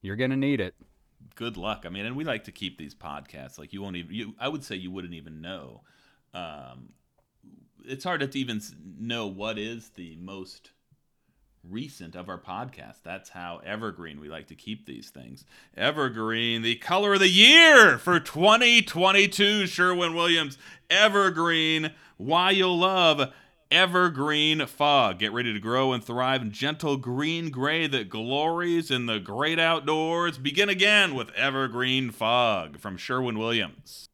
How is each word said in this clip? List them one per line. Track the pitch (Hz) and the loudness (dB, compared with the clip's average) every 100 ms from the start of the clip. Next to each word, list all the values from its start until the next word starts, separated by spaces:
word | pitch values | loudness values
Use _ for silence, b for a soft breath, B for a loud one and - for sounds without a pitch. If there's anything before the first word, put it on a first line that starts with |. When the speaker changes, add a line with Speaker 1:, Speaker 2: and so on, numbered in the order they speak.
Speaker 1:
You're | 95 104 | -10 -4
gonna | 127 135 | -2 -2
need | 139 135 | -2 -2
it. | 92 _ _ _ _ _ - - | -4 _ _ _ _ _ -20 -12
Speaker 2:
Good | 117 101 | -12 -8
luck. | 95 104 85 | -8 -8 -10
I | |
mean, | 92 107 | -10 -10
and | 131 | -8
we | |
like | 156 113 - | -8 -8 -10
to | |
keep | - 95 - | -12 -12 -12
these | 73 - | -18 -16
podcasts. | 78 73 69 73 67 - | -14 -14 -16 -18 -20 -20
Like, | 73 | -16
you | 98 | -14
won't | 98 90 | -12 -12
even, | 82 104 | -10 -12
you, | 107 - | -12 -8
I | 131 | -8
would | 151 | -8
say | 135 98 | -10 -12
you | 92 | -10
wouldn't | 92 90 | -12 -12
even | 85 78 78 | -16 -18 -18
know. | 82 95 67 55 b b b b _ | -14 -14 -16 -20 b b b b _
Um, | - 85 73 64 64 62 _ _ _ _ _ _ - _ _ - | -16 -14 -16 -18 -20 -20 _ _ _ _ _ _ -20 _ _ -16
it's | 131 | -12
hard | 180 170 | -6 -4
to | 139 139 | -4 -6
even | 123 110 | -6 -6
s-, | 104 78 80 80 | -10 -20 -20 -14
know | 113 117 107 | -8 -6 -6
what | 95 107 107 | -8 -8 -8
is | 107 117 110 - | -10 -12 -18 -18
the | 85 80 | -18 -16
most | 90 98 92 - _ _ _ _ _ _ _ _ _ _ | -16 -14 -16 -18 _ _ _ _ _ _ _ _ _ _
recent | 85 101 143 - 85 85 | -14 -12 -12 -16 -18 -16
of | 90 | -14
our | 90 | -14
podcasts. | - 95 131 131 58 - | -12 -12 -12 -16 -20 -20
That's | 85 95 - | -16 -16 -16
how | 90 87 85 82 | -16 -14 -12 -10
evergreen | 107 110 87 82 73 | -8 -8 -10 -16 -16
we | 76 | -14
like | 80 80 | -16 -16
to | 78 | -20
keep | - 107 - | -12 -12 -12
these | 62 53 | -16 -16
things. | 69 60 65 _ b b - | -20 -20 -20 _ b b -4
Evergreen, | 120 151 135 113 110 113 117 117 | -4 -2 -4 -4 -4 -2 -2 -2
the | 113 117 | -2 -4
color | - 180 208 | -2 0 2
of | 196 | 4
the | 190 | 4
year | 185 226 320 330 285 208 131 | 8 10 10 10 10 10 6
for | - 175 | 2 0
twenty | - 147 190 226 240 233 | 0 2 6 6 6 4
twenty-two, | - 165 185 196 202 196 202 208 185 | 2 2 4 6 4 4 2 2 0
Sherwin-Williams. | - 180 180 175 165 170 170 151 135 B B _ | 2 2 2 0 0 2 2 0 -8 B B _
Evergreen, | 180 214 202 196 160 170 165 160 160 156 b b b | 4 4 6 2 2 0 2 2 0 -2 b b b
why | 120 165 185 | 0 2 4
you'll | 196 185 175 | 4 2 2
love | 185 190 170 151 131 B B B _ | 2 4 4 4 0 B B B _
Evergreen | 165 185 180 180 139 147 151 151 156 139 | 2 4 4 2 0 -2 0 2 0 -2
Fog. | - 143 143 113 90 | 0 2 4 2 0
Get | 107 | -4
ready | 113 123 | -2 -4
to | 104 | -4
grow | 107 123 131 | -2 0 0
and | 123 | -2
thrive | 110 123 127 131 | -6 -4 -2 -2
in | 113 | -4
gentle | 101 139 156 160 139 | -6 -6 -4 -4 -4
green | 123 123 151 165 165 | -4 -4 -4 -4 -6
gray | 127 139 160 160 | -4 -2 -2 -2
that | 135 101 | -4 -6
glories | 110 113 139 156 170 175 170 160 | -8 -4 -2 -2 -2 -2 -2 -2
in | 127 120 | -4 -2
the | 110 | -4
great | 90 107 147 165 | -6 -4 -2 0
outdoors. | 165 165 143 156 160 170 170 131 | 0 0 -2 -2 0 -2 -2 -4
Begin | 135 147 202 | -6 -2 0
again | 190 196 208 190 131 | 2 4 4 2 -2
with | 110 | -8
Evergreen | - 135 135 131 120 127 131 131 | -4 -2 -2 -4 -2 -2 -2 -2
Fog | 110 113 120 120 101 80 73 | -4 0 2 2 0 -4 -12
from | 107 92 | -12 -10
Sherwin-Williams. | - 127 127 107 113 117 92 - - - - | -6 -4 -2 -2 -2 -2 -4 -10 -20 -20 -20